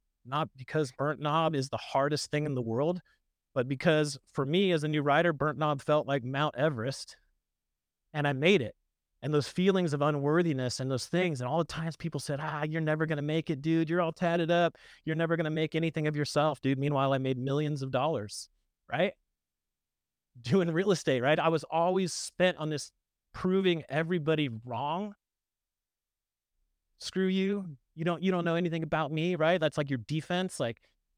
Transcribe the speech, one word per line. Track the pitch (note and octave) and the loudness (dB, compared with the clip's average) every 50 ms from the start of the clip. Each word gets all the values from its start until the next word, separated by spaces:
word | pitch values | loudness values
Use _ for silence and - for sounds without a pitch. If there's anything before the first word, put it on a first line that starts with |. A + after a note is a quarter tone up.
| _ _ _ _ _ | _ _ _ _ _
Not | B2 C3+ D3 D#3+ - _ | -6 -4 -4 -4 -4 _
because | C3+ B2+ - - D#3 D3+ B2+ - - | -18 -14 -4 -2 -2 -2 -2 -2 -4
Burnt | C#3 D3 D3 C3+ | -4 -4 -4 -4
Knob | D3 D3 D3+ E3 D#3+ D#3+ D#3+ | -4 0 2 2 2 2 2
is | C#3 C3 C#3 | 0 -2 -2
the | - | -6
hardest | A2 - - - C3+ C#3 D3 D3+ C#3+ - - | -8 -8 -2 0 0 2 2 0 -2 -4 -2
thing | - D3+ D3+ | -2 -2 -2
in | D3 C3+ | 0 -2
the | B2+ A#2+ | -2 -2
world, | A2+ A2+ A#2+ D3 E3+ F3+ F3+ - _ _ _ _ _ _ _ _ _ - | -2 0 0 0 0 0 -4 -6 _ _ _ _ _ _ _ _ _ -2
but | C#3 B2 C3 | -2 -2 -2
because | C#3 B2+ - F3 D#3 D3+ D3+ D3 C3+ B2+ _ _ - | -2 0 2 2 4 4 2 0 -2 -10 _ _ -4
for | D3+ C3+ | -4 -2
me | C3+ D#3 F#3 G3+ F#3 F3 | 2 2 2 4 4 2
as | D3+ D3 | 2 0
a | D3+ | 0
new | D3+ D3+ C#3 | 0 0 2
rider, | C#3+ C#3 D#3 F3 F3 D#3 | 4 4 4 4 2 2
Burnt | C#3 D3 D3+ C3+ | 2 -2 -2 0
Knob | C3+ D#3 D3+ D3 C3+ | 0 0 0 0 -2
felt | - - D3+ D3+ B2+ | 0 2 2 2 2
like | B2+ C#3+ C#3 A#2 | 0 -2 -2 -2
Mount | B2 C3+ C3+ D3+ D3+ - | -2 -2 0 0 -2 0
Everest, | B2 C#3+ D#3+ C#3+ A2 A2 C3 C3+ - - - - _ _ _ _ _ _ _ _ _ _ _ _ _ _ _ _ _ _ _ - | 0 0 0 0 0 -4 -4 -6 -8 -12 -16 -18 _ _ _ _ _ _ _ _ _ _ _ _ _ _ _ _ _ _ _ -6
and | D3+ D3 | -2 -2
I | C#3+ C#3 | -2 0
made | C3 D3 F3+ G#3 E3+ | 2 4 4 4 4
it. | A2+ G#2 - _ _ _ _ _ _ _ _ - - | 2 -2 -8 _ _ _ _ _ _ _ _ -10 -4
And | C#3+ D3+ | 0 2
those | D3 - - | 2 0 0
feelings | - F3+ F3+ G3 F#3+ F#3+ F3+ D#3 D3 | -2 2 4 4 4 4 2 0 0
of | C#3 C#3+ | 0 0
unworthiness | D3+ D3+ C#3+ C#3 C#3+ D#3 F3 F3 E3 C#3+ C3 B2+ B2 - - | 0 0 0 0 2 2 2 2 2 0 0 -2 -4 -4 -4
and | C3 C3 | -4 -4
those | C3+ A#2+ - | -4 -4 -4
things, | - - F3 F#3 F3 D3+ B2 | -2 -2 0 0 0 -2 -4
and | B2 B2 | -4 -2
all | C#3+ E3+ | 0 0
the | E3 | -2
times | - - D#3+ D#3+ E3 D3+ | -2 -4 -6 -6 -6 -8
people | - - E3 - C#3 | -6 -8 -6 -6 -6
said, | - - C#3+ C3+ | -4 -4 -6 -4
"Ah, | D#3 D#3 D3+ D3 D3+ | -4 -6 -4 -4 -4
you're | D#3 D#3 E3 | -2 -2 0
never | D#3+ D#3 D3+ D#3 D#3+ | 0 0 0 0 0
gonna | D#3 D#3 D3 D3 | -2 -2 -2 -2
make | D3 D#3 E3 D#3 - | 0 0 -2 0 -2
it, | D#3+ C3+ C#3+ | -4 -2 0
dude. | D#3+ E3 E3 E3 D3+ | 2 2 2 2 2
You're | E3+ F3+ | 0 0
all | E3+ D#3+ D#3+ | 0 -2 -2
tatted | - F#3 E3+ E3+ F3+ E3 D#3 | -2 0 0 2 2 2 2
up. | E3+ E3+ F3 E3 - - - - - - - | 4 4 4 2 0 -4 -20 -20 -20 -10 -6
You're | D3+ D#3+ | -4 -2
never | D#3+ E3 D#3+ E3 | 0 2 0 2
gonna | D#3+ D#3+ D#3 | 0 0 0
make | D#3 D#3+ D#3+ D#3 - | 0 -2 -2 0 0
anything | D#3+ E3 E3 - D#3+ D3+ | 0 0 0 -2 0 -2
of | D3+ D3 | 0 0
yourself, | D3 D3 - - D3 D3 D#3 C#3 - | 0 -2 0 2 2 2 2 0 0
dude." | - C3+ C3+ C3 | 0 0 0 2
Meanwhile, | C#3 D3 D3 C3+ C#3 C3+ C3+ | 0 0 2 2 2 2 2
I | C3+ | 0
made | C3 C3 C3 B2 | 0 -2 -2 -2
millions | B2+ C3+ C#3 D3 D#3 D3 D3+ C3+ C3+ | -2 -2 0 0 0 -2 -2 -4 -4
of | C3+ | -2
dollars, | B2+ B2 C3+ D#3 D#3+ A2+ G#2+ G#2 - - - _ _ _ _ _ _ _ _ - | -2 -2 0 0 -2 -4 -6 -8 -10 -14 -14 _ _ _ _ _ _ _ _ -6
right? | - C#3 F#3 G3+ - _ _ _ _ _ _ _ _ _ _ _ _ _ _ _ _ _ _ _ _ _ _ _ _ B2+ A#2 | 0 0 0 0 0 _ _ _ _ _ _ _ _ _ _ _ _ _ _ _ _ _ _ _ _ _ _ _ _ -14 -4
Doing | A#2+ D#3 G3 F3 E3+ | 2 2 2 4 2
real | D#3 E3+ F#3+ G#3 | 0 0 2 2
estate, | F#3 - - D#3+ C3 B2 A#2+ | 2 2 2 0 0 2 4
right? | C#3 D#3 D#3 | 2 2 4
I | D3+ E3 | 4 2
was | E3 D3+ - | 2 0 -2
always | - D#3 E3 E3+ F3+ F#3 G3 F#3+ D#3+ - | -2 0 0 2 2 2 2 0 -2 -4
spent | - - - _ - F3+ F3+ E3 - | -8 -10 -10 _ 2 2 2 2 0
on | D#3 D#3 | -4 -4
this | D3+ C#3+ - - _ _ _ _ _ _ _ _ - | -4 -6 -8 -10 _ _ _ _ _ _ _ _ -14
proving | - - F#3+ F#3 G3 F#3+ F#3 E3+ D#3 - - | -4 0 2 2 4 4 2 2 0 -2 -4
everybody | C3+ D#3 E3 D#3+ F#3 F3 C#3+ D#3 D#3+ D#3 D3 C3 | -4 -2 -2 0 -2 -2 0 0 0 0 0 -2
wrong. | A2+ A2 A#2 B2 A#2 B2 C#3 D3 D#3+ F#3 G#3+ G#3 G3+ _ _ _ _ _ _ _ _ _ _ _ _ _ _ _ _ _ _ _ _ _ _ _ _ _ _ _ _ _ _ _ _ _ _ _ _ - | -4 -8 -10 -8 -6 -4 -4 -4 -4 -4 -6 -8 -10 _ _ _ _ _ _ _ _ _ _ _ _ _ _ _ _ _ _ _ _ _ _ _ _ _ _ _ _ _ _ _ _ _ _ _ _ -14
"Screw | - - - F#3 F#3+ | -12 -6 -2 0 0
you. | F#3+ F#3 F#3+ F#3+ F#3+ G3+ G3+ F#3+ E3+ C#3 - _ _ - | 2 2 2 0 0 -2 -4 -6 -10 -14 -16 _ _ -10
You | D#3 E3 | -4 -2
don't, | F3 F3 D#3 F3 | -2 -2 0 0
you | F#3+ | 0
don't | F#3 F3 E3+ | 2 2 2
know | E3+ E3 | 0 0
anything | E3+ F3 E3+ E3 E3 D#3+ | 2 0 0 -2 -2 -4
about | D3+ D#3+ D#3 D#3 C#3+ | -2 0 -2 0 0
me," | D#3+ D#3 D#3+ F3+ F3+ | -2 0 0 0 2
right? | D#3 D#3 D#3+ F3+ F3 | 2 4 4 4 4
That's, | D#3 D3 - D#3 | 2 0 0 -2
like, | D3 C#3 | -2 -2
your | C3+ B2 | -2 -4
defense, | A2 - D3 D#3+ - - F3+ F3+ F#3 F3+ - - | -4 -4 -4 -4 -2 -2 -2 -2 -2 -4 -4 -4
like, | C3+ A#2 A2+ _ _ _ _ _ _ _ _ | -4 -4 -4 _ _ _ _ _ _ _ _